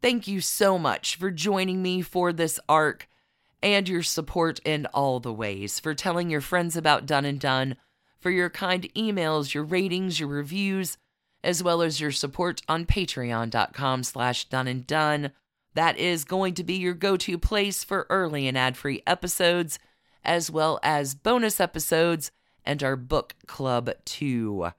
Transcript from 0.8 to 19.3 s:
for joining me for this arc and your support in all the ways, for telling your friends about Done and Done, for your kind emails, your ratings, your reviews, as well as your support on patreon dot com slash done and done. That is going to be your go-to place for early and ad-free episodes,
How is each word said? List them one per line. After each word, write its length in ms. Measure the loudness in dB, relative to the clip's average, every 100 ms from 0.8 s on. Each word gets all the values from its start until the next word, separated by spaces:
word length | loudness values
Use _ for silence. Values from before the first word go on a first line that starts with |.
| 2 0 -2 -4
for 140 | -4
joining 520 | -2 -2 0 0 0
me 180 | 0 -2
for 320 | -2 0 0
this 260 | 2 0 -2 4
arc 400 | 4 4 0 -12 _ _ _ _ _
and 240 | 2 2 2
your 140 | 0
support 560 | 0 -2 -2 0 0 0
in 260 | -2 -2 -2
all 340 | 0 0 0
the 120 | -4
ways, 480 | -6 -4 -4 -6 -6
for 140 | -4
telling 360 | -4 -2 -2 0
your 100 | -2
friends 360 | 0 0 0 0
about 280 | 4 4
Done 220 | 4 0 0
and 140 | -2
Done, 360 | 0 0 0 -4 _ _ _ _
for 100 | -2
your 180 | 2 0
kind 400 | -2 -2 -2 -2
emails, 580 | -4 -2 0 0 0 -2
your 120 | -4
ratings, 540 | -2 0 0 0 -2 -2
your 100 | -4
reviews, 680 | -4 -4 -2 -2 0 -4 -8 _ _ _ _
as 200 | -2 0
well 180 | 2 2
as 200 | 2 0
your 100 | -2
support 500 | -2 -4 -2 -2 -2 -4
on 160 | -4
patreon 680 | 2 2 2 -4 -4 -2 -2
dot 220 | 0 0
com 300 | 0 -2 0
slash 440 | -2 -2 -2 -2 -2
done 200 | -2 -2
and 200 | -4 -2
done. 440 | 2 2 2 -2 -8 _ _ _
That 220 | 0 2 2
is 280 | 0 0
going 300 | -2 -2 -2
to 100 | -2
be 100 | -4
your 200 | -2 -2
go-to 440 | -2 0 0 0 -2
place 460 | 0 2 0 -2
for 220 | -4 -4 0
early 380 | 0 0 0 -2
and 100 | 2
ad-free 440 | 0 0 -4 -4 0
episodes, 720 | -2 -2